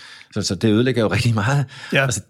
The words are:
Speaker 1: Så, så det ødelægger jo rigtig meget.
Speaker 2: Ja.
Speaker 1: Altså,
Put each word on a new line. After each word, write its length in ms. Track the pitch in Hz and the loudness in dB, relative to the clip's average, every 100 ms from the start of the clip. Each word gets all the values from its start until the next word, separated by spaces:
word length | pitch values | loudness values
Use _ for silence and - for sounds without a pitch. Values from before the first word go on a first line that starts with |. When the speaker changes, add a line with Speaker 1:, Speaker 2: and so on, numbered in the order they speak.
| - - - | -20 -20 -12
Speaker 1:
Så, 80 | - | -6
så 140 | 95 92 | -4 0
det 140 | 113 | 2
ødelægger 320 | 107 127 120 | 4 2 0
jo 60 | 107 | 0
rigtig 260 | - 120 | 0 0
meget. 320 | 110 104 143 135 - - | 0 2 0 -2 -6 -4
Speaker 2:
Ja. 100 | 151 | 0
Speaker 1:
Altså, 180 | 135 120 - | 0 -2 -4